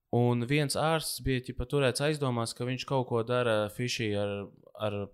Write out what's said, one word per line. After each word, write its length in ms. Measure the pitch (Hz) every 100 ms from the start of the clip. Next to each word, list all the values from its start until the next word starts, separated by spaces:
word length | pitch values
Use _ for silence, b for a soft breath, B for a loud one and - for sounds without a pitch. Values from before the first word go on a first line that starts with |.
| _
Un 320 | 120 120 120
viens 300 | 120 147 143 95
ārsts 460 | 151 160 - -
bija, 160 | 127 131
ķipa, 240 | 123 123
turēts 380 | 123 143 135 -
aizdomās, 480 | 143 151 135 120 113
ka 120 | - 123
viņš 160 | 127
kaut 220 | - 139 123
ko 140 | 117
dara 460 | 113 123 120 107 104
fišī 400 | - 123 - 110
ar, 200 | 101 104 101 98 - -
ar 220 | - 107 101 101